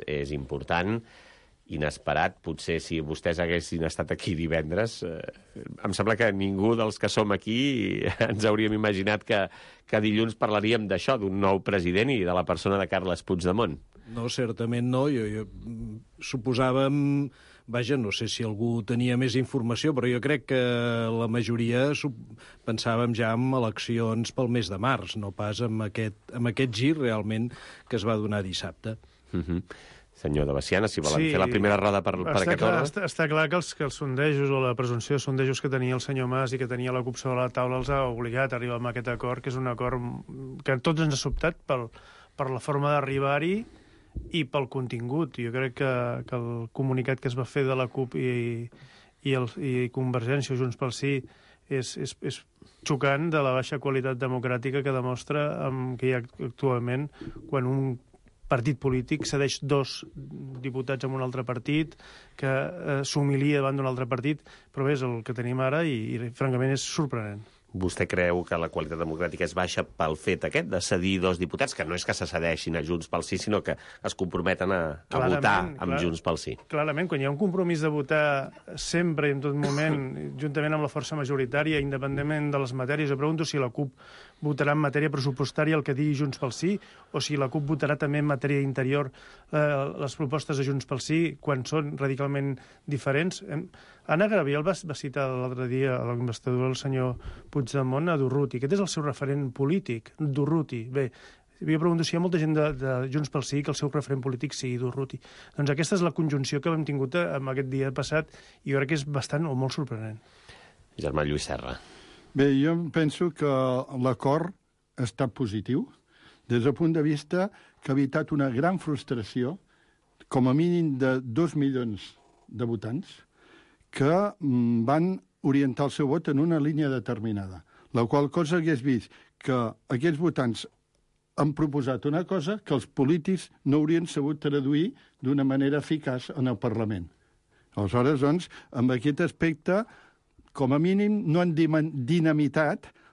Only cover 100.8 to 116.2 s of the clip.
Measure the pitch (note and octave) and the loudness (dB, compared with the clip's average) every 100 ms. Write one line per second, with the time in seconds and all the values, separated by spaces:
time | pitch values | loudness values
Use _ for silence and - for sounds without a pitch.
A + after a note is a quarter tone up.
100.8 | A#2 C3+ C3 - - - _ - D3+ D#3 | -4 -2 -2 -4 -20 -20 _ -6 0 2
101.8 | E3+ E3+ D#3+ E3+ F#3 E3+ D#3 D#3 D3+ C3+ | 4 2 2 0 2 2 2 2 2 0
102.8 | C3+ B2+ C3 D3 C#3+ D3 B2 C#3+ C#3+ C#3+ | -2 0 0 -2 -2 -2 -2 -2 -2 -2
103.8 | D3 D3 C3 C3 C3 B2 D3 - B2+ B2 | -2 -2 -2 -2 -2 -2 -4 -4 -4 -2
104.8 | B2+ B2 C3 - - - - - C#3 C#3+ | -2 -4 -6 -8 -14 -20 -10 -2 2 2
105.8 | D#3+ G3 F3 - D#3+ C#3+ C3 D3 E3+ D#3+ | 2 2 2 2 0 0 0 -2 0 0
106.8 | D3+ C#3+ C3 F3 F3 D3 C3+ C3 C3 C3+ | 0 0 0 0 0 -2 -2 -2 -2 0
107.8 | C3+ B2+ C3+ D#3 D#3 - - - C#3 C#3 | -2 -2 0 0 -2 -10 -20 -12 -2 0
108.8 | C3+ D#3 C#3+ C#3+ - D3 E3 B2+ C3 D3 | 2 -2 -2 -4 -2 -2 0 0 -2 -2
109.8 | C#3 A2 A2 A2 - - - - - - | -6 -6 -8 -10 -16 -20 -20 -20 -20 -20
110.8 | _ - D2+ D2+ D2 D2 - B1 B1 B1+ | _ -6 -2 0 2 0 -2 -6 -6 -10
111.8 | - - - - - - C#3 C3+ D3+ E3+ | -12 -20 -20 -20 -4 4 6 6 4 2
112.8 | E3 E3 D#3 - F3+ - D3 C3 C3 B2+ | 0 2 2 2 -2 0 2 2 2 0
113.8 | C3 C3 B2+ B2 C#3 D3+ F3 - _ _ | -2 0 0 2 2 2 0 -10 _ _
114.8 | _ - B2 - C3+ - A#2 G#2+ G#2 C3+ | _ -4 -4 -2 -4 -2 -4 -2 -2 -2
115.8 | B3+ - _ _ | -2 -10 _ _